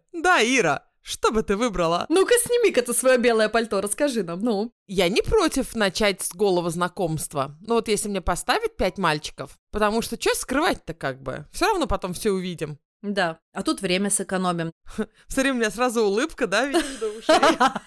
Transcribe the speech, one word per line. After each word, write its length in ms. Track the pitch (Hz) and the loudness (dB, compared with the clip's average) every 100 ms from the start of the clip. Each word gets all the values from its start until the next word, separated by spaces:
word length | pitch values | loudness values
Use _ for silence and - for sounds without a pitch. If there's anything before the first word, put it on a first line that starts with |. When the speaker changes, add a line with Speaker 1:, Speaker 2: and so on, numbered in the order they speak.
| _ | _
Speaker 1:
Да, 280 | 339 339 339 | -2 2 4
Ира, 420 | 233 262 170 139 _ _ | 4 2 2 0 _ _
что 280 | - - - | -12 -2 0
бы 100 | 220 | 0
ты 140 | 214 196 | 0 0
выбрала? 500 | 247 180 165 170 - | 0 0 0 0 2
Speaker 2:
Ну-ка, 260 | 339 381 480 | 2 4 2
сними-ка 380 | - 480 415 - | 2 2 2 2
ты 100 | 240 | 0
своё 260 | 233 254 254 | 0 2 4
белое 300 | 233 226 214 | 4 2 2
пальто, 320 | 233 233 196 | 0 0 -2
расскажи 420 | 202 - 294 233 | -2 0 0 0
нам, 180 | 170 170 | -4 -4
ну. 280 | 240 202 233 _ - | -2 -2 -4 _ -6
Speaker 1:
Я 220 | 190 175 | 2 2
не 140 | 277 | 2
против 520 | - 440 320 277 233 | 2 4 4 0 -2
начать 460 | 226 196 - 208 190 | 0 0 2 0 0
с 100 | - | -4
голого 360 | 175 208 180 170 | 0 2 2 0
знакомства. 840 | 170 180 - 170 156 - 147 143 147 - | -2 -4 -2 -2 -2 -4 -4 -4 -6 -2
Ну 80 | |
вот 140 | 233 226 | 0 0
если 200 | 202 208 | -2 -2
мне 120 | 196 | -4
поставить 560 | 175 175 - 339 453 - | -2 -2 0 0 -2 -2
пять 220 | 196 190 | -2 0
мальчиков, 600 | 175 151 - - 135 - _ | -2 -2 -6 -12 -14 -16 _
потому 300 | 208 208 220 | -2 0 0
что 140 | - 233 | -4 -2
чё 140 | 392 | -2
скрывать-то 600 | 494 - 269 320 - - | -2 -2 0 0 -2 -8
как 280 | 160 139 131 | -8 -8 -8
бы? 240 | 131 127 147 | -10 -12 -10
Всё 140 | - 349 | -2 0
равно 200 | 392 247 | 0 0
потом 260 | 202 185 | -2 -4
всё 180 | 170 220 | -4 -2
увидим. 460 | 190 180 165 151 147 _ _ | -2 -4 -8 -10 -12 _ _
Speaker 2:
Да, 360 | 202 202 170 160 _ | -6 -2 -2 -4 _
а 80 | 185 | -6
тут 180 | 196 311 | -4 -2
время 300 | 190 180 202 | 0 0 0
сэкономим. 640 | 196 190 185 185 170 165 - | -2 -2 -2 -2 -2 -4 -8
Speaker 1:
<laughs> 420 | - - 214 _ - | -14 -8 -8 _ -6
Смотри, 240 | - 269 | 0 0
у 20 | |
меня 160 | 254 214 | 2 -2
сразу 320 | 208 247 226 | 0 0 2
улыбка, 440 | 208 202 320 - 202 | 2 2 -2 -2 -2
да, 200 | 202 277 | 0 2
видишь, 320 | 277 294 262 | 0 -2 -6
до 80 | 220 | -8
ушей? 480 | 214 - 311 285 311 240 - | -4 2 4 4 4 2 0